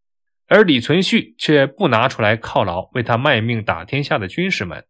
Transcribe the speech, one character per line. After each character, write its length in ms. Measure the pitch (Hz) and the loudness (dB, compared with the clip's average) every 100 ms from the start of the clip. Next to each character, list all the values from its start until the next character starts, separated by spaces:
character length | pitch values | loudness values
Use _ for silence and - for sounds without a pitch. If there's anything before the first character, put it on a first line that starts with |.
| _ _ _ _ - | _ _ _ _ 2
而 180 | 190 196 | 4 4
李 160 | 127 | 2
存 200 | 117 170 | 2 0
勖 320 | 185 220 - - | 2 0 -2 -4
却 280 | - 151 135 | 2 2 2
不 220 | - 175 | 0 0
拿 220 | 110 131 | 2 0
出 120 | - | 0
来 140 | 107 110 | 0 0
犒 300 | - 139 98 | -2 -2 0
劳 240 | 87 - | -4 -6
为 80 | 127 | -6
他 160 | 113 117 | -2 0
卖 220 | 147 120 | 2 0
命 240 | 113 113 | 0 -4
打 220 | 104 85 92 | -4 -6 -6
天 180 | 139 | -6
下 140 | 139 143 | -4 -4
的 100 | 95 | -4
军 240 | - 190 | -6 -4
士 140 | 175 90 | -4 -6
们 200 | 73 - | -10 -16